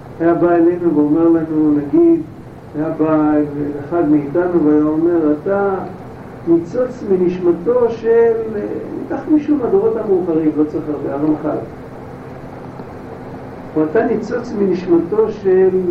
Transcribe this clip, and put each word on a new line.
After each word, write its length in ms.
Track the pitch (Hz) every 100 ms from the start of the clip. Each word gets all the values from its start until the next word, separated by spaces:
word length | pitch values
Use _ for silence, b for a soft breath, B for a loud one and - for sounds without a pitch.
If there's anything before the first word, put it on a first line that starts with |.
| - -
היה 140 | 165
בא 160 | 165 170
אלינו 440 | 170 165 175 175
ואומר 340 | 147 147 156 170
לנו, 460 | 165 156 156 156 147
נגיד, 440 | 143 147 170 165 - - - - - 147
היה 120 | 160 160
בא 340 | 156 156 151 151 147 143 143 - -
אחד 200 | 170 151
מאיתנו 560 | 147 139 175 180 175
והיה 180 | 151 151
אומר, 500 | 151 156 170 170 151 151
"אתה 320 | 196 196 202 185 - - - - - - -
ניצוץ 560 | 170 170 247 247 - 214
מנשמתו 800 | 185 175 - 175 170 - 247 233
של", 420 | 226 226 226 233 226 220 208 208 - - -
ניקח 200 | - 262 -
מישהו 260 | 302 294 285
מהדורות 400 | 233 190 226 220
המאוחרים, 540 | 208 185 180 160 156 147
לא 80 |
צריך 200 | 151 160 151
הרבה, 260 | 139 135
הרמחל. 440 | 139 151 151 151 135 110 - - - - - - - - - - - - - - - - - - - - 156
"או 80 |
אתה 220 | 156 226 240
ניצוץ 460 | 220 - 247 - 202
מנשמתו 720 | 196 175 185 170 170 208 214
של, 380 | - 196 185 185 185 180